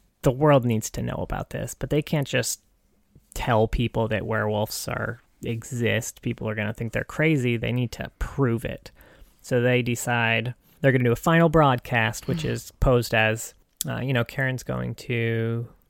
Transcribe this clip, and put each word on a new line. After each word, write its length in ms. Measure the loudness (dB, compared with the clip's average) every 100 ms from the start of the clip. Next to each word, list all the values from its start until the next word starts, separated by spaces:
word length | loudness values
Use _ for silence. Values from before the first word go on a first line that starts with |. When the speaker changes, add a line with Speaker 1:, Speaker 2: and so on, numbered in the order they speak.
| _ _
Speaker 1:
the 80 | 0
world 340 | 4 6 6
needs 240 | 4 0 -2
to 100 | -6
know 140 | -6 -6
about 320 | -6 -6 -6
this, 240 | -8 -8
but 160 | -8 -2
they 100 | -2
can't 260 | 0 -2 0
just 360 | -2 -2 -6 _ _ _ _ _ _ _
tell 340 | -6 0 2 2
people 400 | 0 -2 -2 -2
that 160 | -2
werewolves 640 | -2 -2 0 -2 -2 -6 -8
are, 320 | -6 -6 -8 _ _
exist. 800 | -8 -6 -6 -2 0 0 -2 -8
People 260 | -8 -6 -6
are 60 |
gonna 180 | -4 -4
think 220 | -6 -6
they're 100 | -6
crazy. 540 | -6 0 2 2 2 0
They 120 | -2
need 200 | -2 -2
to 180 | -6 -12 -8
prove 460 | -6 0 0 0
it. 260 | -4 -10 -14 -20 -20 -20 -20 _
So 180 | -2 2
they 220 | 4 2
decide 720 | 2 -2 0 0 2 0 -2 -8 _ _
they're 120 | 2
gonna 120 | 4
do 80 | 4
a 40 | 2
final 340 | 4 6 6
broadcast, 760 | 6 6 4 0 0 0 -2 -4
which 120 | -4
Speaker 2:
Mm. 60 | -2
Speaker 1:
is 180 | -4 -8 0
posed 340 | 4 4 4
as, 380 | 2 2 0 -6 -16 _ _ -6
uh, 140 | -4
you 140 | 0
know, 100 | 0
Karen's 380 | 0 -2 -4 -4
going 320 | -4 -4 -6
to 720 | -8 -4 -2 0 0 -2 -4 -6 -14 _